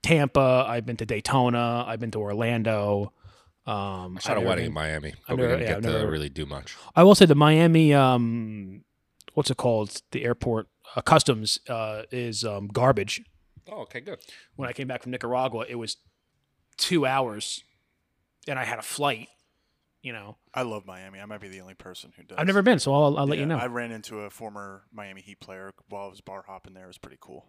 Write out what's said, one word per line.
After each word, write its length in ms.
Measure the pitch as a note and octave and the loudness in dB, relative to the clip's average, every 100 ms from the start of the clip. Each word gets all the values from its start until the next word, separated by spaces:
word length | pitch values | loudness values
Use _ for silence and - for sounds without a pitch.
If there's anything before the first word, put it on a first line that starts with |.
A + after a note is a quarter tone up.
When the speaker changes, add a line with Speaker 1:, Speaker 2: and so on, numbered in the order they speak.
Speaker 1:
Tampa, 600 | - E3 C#3 C#3+ C3+ B2+ B2+ | 4 4 4 4 4 4 2
I've 160 | A#2+ | -2
been 120 | A#2 A#2 | -6 -8
to 80 | A2 | -4
Daytona, 760 | A2 - C3+ B2 A#2+ A#2+ A#2+ A#2+ | -4 0 2 2 2 0 -2 -4
I've 140 | A2+ | -6
been 100 | A2+ | -6
to 60 | A2 | -6
Orlando. 920 | G2+ G#2 A#2 A#2 A2 G#2+ G#2 G2+ G2+ _ - _ _ _ - | -4 -2 -2 0 0 0 0 0 -2 _ -20 _ _ _ -8
Um, 500 | G#2 G2 F#2+ F#2 F#2 | -6 -6 -10 -12 -10
Speaker 2:
I 20 | |
shot 120 | - | -4
Speaker 1:
I've 40 | A2+ | -2
Speaker 2:
a 20 | |
Speaker 1:
never 80 | G2 | 0
Speaker 2:
wedding 140 | F2+ | 0
Speaker 1:
been, 60 | E2 | -2
Speaker 2:
in 40 | |
Miami, 340 | D2+ D#2 D#2 D2+ | -4 -4 -6 -8
Speaker 1:
I've 160 | - - | -14 -6
Speaker 2:
but 80 | B2+ | -2
we 60 | |
Speaker 1:
never, 60 | B2 | 0
Speaker 2:
didn't 80 | B2+ | 0
Speaker 1:
yeah, 60 | A2+ | -2
Speaker 2:
get 80 | G2+ | -2
Speaker 1:
I've 40 | |
Speaker 2:
to 60 | A2+ A2 | -2 -2
Speaker 1:
never 120 | G#2+ | -2
Speaker 2:
really 180 | D#2 D2 | -4 -6
do 160 | C#2 | -8
much. 320 | C#2+ C#2+ C#2 - - | -10 -10 -14 -20 -2
Speaker 1:
I 80 | - | 8
will 120 | F3+ | 10
say 100 | G#3 | 10
the 100 | F3+ | 10
Miami, 600 | C#3+ D3+ D#3 E3+ E3 D#3 | 10 8 8 6 6 6
um, 920 | C#3+ C3 B2 A#2 A#2 A2 G#2+ F#2+ G2 _ _ _ _ - | 6 6 4 0 -4 -8 -10 -12 -16 _ _ _ _ -8
what's 180 | - C#3+ | -4 -2
it 60 | C#3 | 0
called? 460 | B2+ A2+ G#2+ - _ | 0 0 -2 -8 _
The 140 | C3 | -6
airport, 440 | A#2+ A#2+ - A2 G#2 _ - | -4 -4 -2 -4 -6 _ -10
uh, 60 | - | -6
customs, 600 | - D#3+ - A2+ G#2+ - - | 4 4 4 0 0 -6 -6
uh, 340 | A#2 A2 G#2+ A2+ | -8 -6 -8 -8
is, 340 | B2+ A#2+ A2 | -8 -6 -6
um, 240 | A2+ G2+ G#2 | -6 -6 -6
garbage. 540 | G2+ B2+ B2 G2 - - _ _ - - | 2 2 2 -2 -8 -12 _ _ -20 -18
Speaker 2:
Oh, 120 | G#3+ | -16
okay, 180 | A#2 B2+ | -14 -14
good. 180 | D3+ F#3 - - _ - | -14 -16 -16 -20 _ -12
Speaker 1:
When 120 | C3 | -10
I 40 | |
came 140 | B2 C3+ | -8 -8
back 160 | B2 | -8
from 100 | - | -8
Nicaragua, 520 | B2+ A#2+ B2 C3 A2+ A2+ | -8 -4 -2 -2 -4 -8
it 100 | A#2+ | -8
was 200 | A2+ - _ _ _ _ _ _ _ - | -10 -12 _ _ _ _ _ _ _ -6
two 300 | - F3+ C3+ | 0 2 2
hours, 580 | C3+ B2+ G#2+ - - _ _ _ _ _ _ _ _ - | 0 -2 -6 -10 -12 _ _ _ _ _ _ _ _ -10
and 120 | C3+ | -6
I 60 | |
had 140 | A2+ A#2+ | -6 -6
a 40 | |
flight, 460 | - - C#3+ A2+ A#2 _ _ _ _ _ _ _ | -8 -4 -2 -2 -10 _ _ _ _ _ _ _
you 100 | C3 | -16
know. 240 | A2+ G2+ A2+ _ | -14 -16 -20 _
Speaker 3:
I 100 | C3 | -8
love 220 | B2 G#2+ | -6 -8
Miami. 340 | F#2+ F#2 F#2+ G2 | -12 -20 -18 -18
I 40 | |
might 160 | G#2 G#2+ | -16 -16
be 80 | G2 | -16
the 140 | F#2+ | -18
only 100 | F#2 | -20
person 380 | F#2+ F#2+ F2+ - _ | -20 -20 -20 -20 _
who 60 | |
does. 120 | - - | -14 -4
Speaker 1:
I've 100 | E3 | 0
never 140 | G3 | 4
been, 180 | G3 G3 | 4 4
so 140 | C#3 | 4
I'll, 240 | C#3 D3 D3 | 4 4 2
I'll 100 | C#3 | 0
let 120 | D3 | 0
you 60 | |
Speaker 3:
Yeah, 40 | C#3+ | -2
Speaker 1:
know. 80 | D#3 | -2
Speaker 3:
I 100 | B2 | -4
ran 240 | A#2+ A#2 | -6 -8
into 260 | A2+ G#2 A2 | -10 -12 -12
a 100 | G#2 | -12
former 520 | - A2+ G2+ G2+ G2 _ | -14 -16 -14 -16 -18 _
Miami 300 | A2+ G2+ F#2+ | -18 -18 -18
Heat 180 | F#2+ G2+ | -20 -20
player 300 | - F#2+ F#2+ - _ | -18 -18 -18 -20 _
while 160 | G2+ | -14
I 60 | G2 | -14
was 100 | F#2+ | -16
bar 240 | - F#2+ F#2+ | -16 -16 -16
hopping 280 | F#2+ - | -20 -20
there. 100 | F#2 | -20
It 40 | F#2 | -20
was 100 | F2 | -20
pretty 200 | - - | -20 -20
cool. 260 | - - | -20 -20